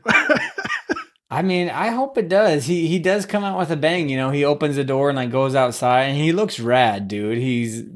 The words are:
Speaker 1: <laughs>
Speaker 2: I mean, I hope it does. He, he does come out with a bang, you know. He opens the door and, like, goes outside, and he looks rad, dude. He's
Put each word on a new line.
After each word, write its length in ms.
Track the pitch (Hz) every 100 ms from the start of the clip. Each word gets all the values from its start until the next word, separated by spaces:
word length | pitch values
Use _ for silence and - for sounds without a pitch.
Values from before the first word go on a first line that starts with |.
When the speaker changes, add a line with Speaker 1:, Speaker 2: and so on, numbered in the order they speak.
| -
Speaker 1:
<laughs> 1200 | - - - - - 381 - - - - _ _
Speaker 2:
I 120 | 117
mean, 280 | 185 180 180
I 200 | 135 214
hope 260 | 233 269 262
it 100 | 170
does. 380 | 190 214 147 127
He, 220 | 175 165
he 120 | 180
does 260 | 170 202 196
come 180 | 208 202
out 120 | 185
with 140 | 165
a 40 | 156
bang, 320 | 156 180 151
you 80 | 131
know. 140 | 131
He 120 | 143 143
opens 300 | 147 151 139
the 80 |
door 260 | 135 135 143
and, 60 | 135
like, 160 | 123
goes 240 | 131 135 135
outside, 480 | 127 117 127 127
and 140 | 135 139
he 140 | 156
looks 260 | 175 214 -
rad, 480 | 117 127 120 101 101
dude. 300 | 104 104 117
He's 460 | 131 120 113 113 110